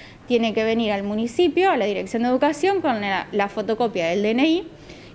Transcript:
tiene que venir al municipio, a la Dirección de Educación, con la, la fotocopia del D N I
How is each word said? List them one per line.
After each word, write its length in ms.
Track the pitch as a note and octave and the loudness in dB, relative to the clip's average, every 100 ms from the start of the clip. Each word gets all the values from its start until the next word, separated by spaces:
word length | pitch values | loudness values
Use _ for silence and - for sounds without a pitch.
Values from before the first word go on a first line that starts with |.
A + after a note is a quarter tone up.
| - - - | -20 -14 0
tiene 280 | A#3+ A3+ | 0 2
que 100 | G#3+ | 0
venir 280 | A3 A3+ A3 | 0 0 0
al 100 | G3+ | -2
municipio, 680 | G3+ G#3+ A#3 A#3+ F4 D#4 F#4+ | -4 -4 -2 2 2 4 2
a 60 | D4 | 2
la 80 | |
Dirección 380 | G#3 F#3+ F#3+ A3+ | 0 -2 -4 -2
de 60 | A#3+ | 0
Educación, 520 | B3+ C#4+ D4+ F#4 G4 | 2 2 2 0 0
con 200 | D#4+ A3+ | 0 -2
la, 260 | G3+ F#3+ - | -2 -4 -2
la 160 | G#3+ G3+ | -2 -2
fotocopia 580 | A3 G#3 A3 A#3+ G3 E3 | -2 -4 -2 -2 0 0
del 160 | F#3 | 0
D 80 | G#3 | 0
N 180 | A#3 D#4 | 2 2
I 200 | E4+ - - - - - | 2 -4 -14 -20 -20 -12